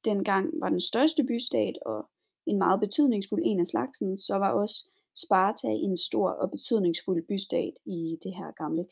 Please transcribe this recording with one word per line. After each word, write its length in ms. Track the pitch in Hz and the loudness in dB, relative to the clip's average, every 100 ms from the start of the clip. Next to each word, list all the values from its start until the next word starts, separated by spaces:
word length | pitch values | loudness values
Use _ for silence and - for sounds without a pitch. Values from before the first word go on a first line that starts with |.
dengang 560 | 220 202 196 190 - - | -2 0 2 0 0 -2
var 80 | 185 | -2
den 120 | 185 | 0
største 440 | - 226 302 - | 0 2 2 2
bystat 540 | 240 233 - 113 107 - - | 0 0 -2 0 0 -2 -6
og 220 | 107 - _ _ _ - | -6 -8 _ _ _ -2
en 120 | 202 | 2
meget 220 | 180 190 | 4 2
betydningsfuld 640 | 202 - 285 214 196 208 | 2 2 4 2 0 0
en 160 | 226 196 | 2 2
af 60 | 170 | 2
slagsen, 520 | - 254 - 196 190 | 0 -4 -4 -4 -2
så 160 | - | -2
var 180 | 196 196 | 0 2
også 360 | 208 214 - - _ _ | 2 0 -4 -10 _ _
Sparta 540 | - - - 196 - 226 | -10 2 4 4 0 -2
en 280 | - 202 185 | 0 0 -2
stor 320 | - 220 190 | 0 0 0
og 220 | - 202 | 0 -4
betydningsfuld 720 | - - 226 180 165 - 170 | -4 0 2 2 0 -2 -2
bystat 520 | 170 196 - 175 - - - | -2 -4 -2 -2 -2 -6 -8
i 320 | 175 165 165 | -6 -4 -6
det 120 | 190 | -8
her 160 | 185 160 | -8 -10
gamle 340 | - 156 160 185 | -8 -4 -4 -4